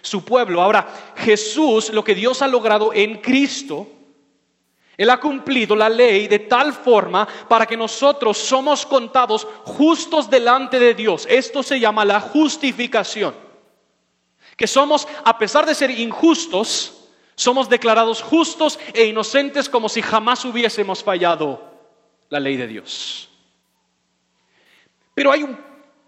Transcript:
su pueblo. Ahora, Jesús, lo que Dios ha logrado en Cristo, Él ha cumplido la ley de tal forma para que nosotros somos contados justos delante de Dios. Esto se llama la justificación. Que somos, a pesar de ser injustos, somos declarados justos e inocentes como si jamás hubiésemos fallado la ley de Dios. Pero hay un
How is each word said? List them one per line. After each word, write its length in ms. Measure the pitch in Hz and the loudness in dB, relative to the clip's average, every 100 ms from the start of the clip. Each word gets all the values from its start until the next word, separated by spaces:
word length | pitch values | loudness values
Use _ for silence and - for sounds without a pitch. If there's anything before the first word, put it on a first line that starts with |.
su 240 | - 196 185 | -8 -8 0
pueblo. 340 | 247 214 170 | 0 2 2
Ahora, 520 | 190 214 - - - - | 4 2 0 -8 -18 -4
Jesús, 760 | 226 208 - 285 302 220 220 | 2 2 0 0 2 2 0
lo 120 | 214 | -2
que 120 | 208 185 | 0 0
Dios 260 | 233 254 | 0 0
ha 60 | 269 | 0
logrado 440 | 247 220 208 220 | 2 2 2 2
en 300 | 226 214 220 | 0 0 -2
Cristo, 680 | 247 262 277 - - 151 208 - _ _ _ _ _ _ _ _ _ - | 0 0 0 -4 -10 -12 -12 -20 _ _ _ _ _ _ _ _ _ -2
Él 120 | 214 | 0
ha 80 | 247 | 2
cumplido 560 | 302 269 269 254 214 214 | -2 -6 -4 -2 0 2
la 120 | 220 | 2
ley 400 | 226 247 202 208 | 4 4 4 0
de 120 | 208 | -2
tal 340 | 214 247 294 | 0 0 0
forma 540 | - 254 214 180 185 208 - - | -2 2 2 2 -2 -2 -6 2
para 180 | 226 220 | 2 2
que 120 | 226 | -4
nosotros 600 | 220 - 277 285 226 208 | -6 0 0 2 0 -2
somos 480 | - 262 277 285 - | 0 0 0 -2 0
contados 600 | 269 233 262 208 214 - - | 0 2 0 0 -2 -6 -16
justos 680 | - - 311 330 - 311 214 | -8 2 2 2 -2 -2 2
delante 500 | 254 233 254 - 254 | 2 4 2 2 4
de 160 | 240 208 | 4 4
Dios. 320 | 214 165 - | 0 -2 2
Esto 320 | 254 254 285 | 0 0 -4
se 180 | 247 262 | -4 0
llama 240 | 220 214 | 2 2
la 160 | 202 202 | 2 0
justificación. 1160 | - 294 302 - 269 233 247 226 - 214 170 - - _ _ _ _ _ _ _ _ _ _ - | 0 0 2 0 -4 -4 -2 -2 -2 -4 -6 -6 -18 _ _ _ _ _ _ _ _ _ _ -4
Que 100 | 220 | 0
somos, 400 | 269 294 294 - - | 2 2 2 -2 -2
a 140 | - - | 0 0
pesar 280 | 208 285 311 | 2 2 2
de 100 | 294 | 0
ser 160 | 269 | -2
injustos, 1160 | 226 233 - 330 - - 190 220 - - - _ _ _ - | -2 -6 2 2 2 -2 -4 -2 -6 -8 -14 _ _ _ -4
somos 340 | 247 262 220 | 0 0 2
declarados 520 | 240 233 220 226 220 | 2 2 2 2 -2
justos 580 | - 330 - - 302 - - | 0 0 0 0 -2 -4 -4
e 120 | 226 220 | 0 0
inocentes 640 | 220 214 277 277 285 - | 0 -2 0 0 -4 -2
como 180 | 247 214 | -2 -2
si 140 | 220 | -4
jamás 420 | - 220 220 247 | -2 -2 0 -2
hubiésemos 600 | 254 233 226 214 196 185 | -4 -2 -2 -2 -4 -4
fallado 680 | 208 180 175 160 151 127 - - _ _ _ _ - | -4 0 0 0 -4 -6 -14 -20 _ _ _ _ -8
la 100 | 143 | -6
ley 180 | 139 131 | -4 -4
de 100 | 117 | -6
Dios. 580 | 107 - - - - - _ _ _ _ _ _ _ _ _ _ _ _ _ _ _ _ _ _ - | -12 -14 -14 -12 -14 -18 _ _ _ _ _ _ _ _ _ _ _ _ _ _ _ _ _ _ -6
Pero 180 | 277 | -4
hay 100 | 302 | -4
un 160 | 285 - - - _ _ | -6 -14 -20 -20 _ _